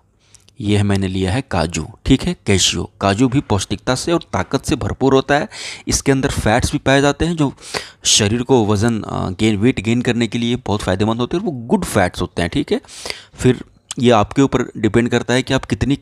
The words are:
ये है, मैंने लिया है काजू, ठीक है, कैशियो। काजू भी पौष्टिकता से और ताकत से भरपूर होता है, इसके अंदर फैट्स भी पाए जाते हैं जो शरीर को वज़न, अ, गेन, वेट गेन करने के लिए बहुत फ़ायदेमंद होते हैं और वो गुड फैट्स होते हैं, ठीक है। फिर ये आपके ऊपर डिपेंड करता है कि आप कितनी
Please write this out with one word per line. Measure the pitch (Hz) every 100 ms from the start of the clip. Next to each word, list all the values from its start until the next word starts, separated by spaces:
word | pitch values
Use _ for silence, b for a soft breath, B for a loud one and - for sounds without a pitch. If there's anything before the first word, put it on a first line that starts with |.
| _ _ b b b -
ये | 104 104
है, |
मैंने | 101 98 95
लिया | 95 92
है | 117
काजू, | - 92 82 87 78 - -
ठीक | 131
है, | - 175 -
कैशियो। | 95 - 87 - -
काजू | 98 98 131
भी | 135
पौष्टिकता | - 101 - 101 -
से | 131 -
और | 170 -
ताकत | 98 - 135
से | - 131
भरपूर | 101 98 135
होता | 135 -
है, | 143 160 B B B B
इसके | - -
अंदर | 135 135
फैट्स | - 110 117 -
भी | 147
पाए | 135 139
जाते | 143 139
हैं | 160 165
जो | 139 - B B B B
शरीर | - - 104 120
को | 123 131 104
वज़न, | 104 117 110
अ, | - 92 95
गेन, | 90 110 101
वेट | 120 127
गेन | 104 123
करने | 123 117 117
के | 120
लिए | 117 123
बहुत | - 101
फ़ायदेमंद | - 95 107 113
होते | 120 175
हैं |
और | 208
वो | 127 120
गुड | 202
फैट्स | 175 110 90 -
होते | 92 -
हैं, | 87
ठीक | - -
है। | 226 - B B B B
फिर | - - - - _ - -
ये | 120
आपके | 113 104 -
ऊपर | 139 127 - -
डिपेंड | 107 117 120
करता | 120 -
है | 123
कि | 127
आप | 135
कितनी | - - 120 139